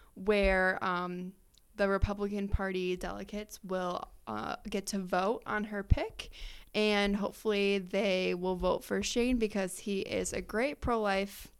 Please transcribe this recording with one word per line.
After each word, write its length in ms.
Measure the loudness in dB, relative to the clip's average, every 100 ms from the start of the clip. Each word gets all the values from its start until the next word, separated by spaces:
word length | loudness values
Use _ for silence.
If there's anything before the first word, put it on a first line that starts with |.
| -20
where, 680 | -6 2 6 6 6 4 2
um, 520 | 0 0 -2 -4 -8 -12 -20 -20 _ 0
the 120 | 2
Republican 580 | 4 2 2 -2 -2 0
Party 480 | 0 0 0 0 -2
delegates 680 | -4 -8 -8 -10 -10 -14
will, 420 | -6 -4 -2 -4 -8 -14 -8
uh, 260 | -6 -6 -6 -4
get 160 | -4 -2
to 120 | -4
vote 420 | 0 0 2 -2
on 200 | -2 -2
her 180 | -2 -6
pick, 480 | 2 2 2 -6 -16 -12 -14 -14 -6
and 440 | 2 4 4 2 2
hopefully 640 | -2 -2 -2 2 2 2
they 540 | 0 0 2 2 0
will 220 | 0 0
vote 300 | 0 2 2
for 180 | 0 -2
Shane 360 | 0 2 2 2
because 420 | 2 0 -2 -4
he 220 | -4 -2
is 300 | -2 -2 -2
a 80 | -4
great 400 | -4 -2 -2 -2
pro-life, 680 | -2 0 2 0 -2 -8 -18 -20